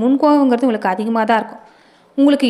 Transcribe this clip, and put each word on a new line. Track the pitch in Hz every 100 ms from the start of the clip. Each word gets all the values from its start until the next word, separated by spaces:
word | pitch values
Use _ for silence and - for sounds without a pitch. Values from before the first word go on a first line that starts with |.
முன்கோபங்கிறது | 233 269 302 294 269 240 262
உங்களுக்கு | 214 190
அதிகமா | 185 214 226 220
தான் | 226
இருக்கும். | 208 - - _ _ _ _ -
உங்களுக்கு | 277 285 247